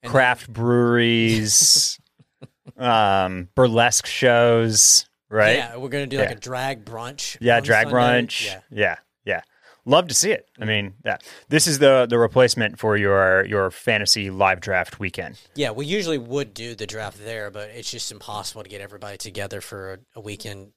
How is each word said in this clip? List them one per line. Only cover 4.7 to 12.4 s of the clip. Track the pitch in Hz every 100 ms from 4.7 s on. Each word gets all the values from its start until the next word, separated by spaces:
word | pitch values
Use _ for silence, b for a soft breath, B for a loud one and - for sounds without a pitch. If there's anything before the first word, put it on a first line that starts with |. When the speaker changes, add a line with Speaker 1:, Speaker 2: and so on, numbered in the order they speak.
| 107 - - - _ _
Speaker 2:
right? | 107 107 127
Speaker 1:
Yeah, | 117 120
we're | 131
gonna | 143 139
do, | 135
like, | 131
Speaker 2:
Yeah. | 107
Speaker 1:
a |
drag | 123 127 135 131 104
brunch | 113 120 143 - -
Speaker 2:
Yeah, | 117 117
Speaker 1:
on |
Speaker 2:
drag | 113 110 117
Speaker 1:
Sunday. | 123 123 123 117
Speaker 2:
brunch. | - 107
Speaker 1:
Yeah. | 92 _
Speaker 2:
Yeah, | 107 98 82 _ _ -
yeah. | 90 - b b b -
Love | 147 180
to |
see | 120 -
it. | 208 _ _
I |
Speaker 1:
Mm-hmm. | 107
Speaker 2:
mean, | 107 98 101
yeah. | 110 101 B B B
This | 147 -
is | 139
the, | 143 131 123
the | 120
replacement | 113 127